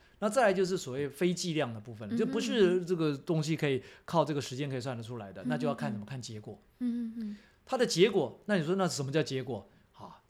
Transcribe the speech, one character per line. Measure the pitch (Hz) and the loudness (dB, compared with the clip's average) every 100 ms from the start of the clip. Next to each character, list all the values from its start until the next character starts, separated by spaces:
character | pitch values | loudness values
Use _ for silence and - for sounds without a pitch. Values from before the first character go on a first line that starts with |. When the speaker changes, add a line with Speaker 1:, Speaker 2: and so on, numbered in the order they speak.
| - _ | -20 _
Speaker 1:
那 | 214 | 0
再 | 214 | 4
来 | 220 | 6
就 | 190 180 | 6 2
是 | 185 | 0
所 | 135 131 | -4 -4
谓 | 143 | -4
非 | - 180 | 0 0
计 | 180 180 | 2 -2
量 | 156 131 | 0 -2
的 | 110 | -4
部 | 107 | -10
分， | 110 104 | -12 -4
Speaker 2:
嗯 | |
哼。 | 233 | 0
Speaker 1:
就 | 220 | 0
不 | 214 | 0
是 | 247 254 185 180 | 0 4 6 4
这 | 170 180 | 2 2
个 | 156 139 | 2 0
东 | - 160 | 0 0
西 | 151 160 | 2 0
可 | 147 | 2
以 | 131 - - - | 0 -4 -14 -2
靠 | 170 147 | 0 2
这 | |
个 | 143 | 0
时 | 127 127 | -4 -6
间 | 143 | -4
可 | 131 | -4
以 | |
算 | 127 117 | -6 -8
得 | |
出 | 113 120 | -8 -10
来 | 98 | -10
的， | 95 | -8
Speaker 2:
嗯 | 247 | -4
哼。 | |
Speaker 1:
那 | - | -2
就 | 151 | -2
要 | - | -2
看 | 113 | -4
怎 | 104 | -6
么 | |
看 | 104 135 | -8 -10
结 | 117 107 | -10 -12
果。 | 107 101 _ _ | -12 -16 _ _
Speaker 2:
嗯 | 247 233 226 226 | -4 -2 -6 -6
哼 | |
哼。 | 214 208 - _ - | -8 -10 -16 _ -6
Speaker 1:
它 | 254 | 0
的 | 247 | 2
结 | 160 214 | 6 6
果， | 196 123 - - | 6 0 -4 0
那 | 202 | 0
你 | 151 | 2
说 | 190 | 2
那 | 180 | 0
什 | 131 135 | 0 -2
么 | |
叫 | 156 | 0
结 | 147 131 | 0 -2
果？ | 127 104 - - _ | -4 -8 -8 -20 _
好， | - 98 - _ | -20 -20 -20 _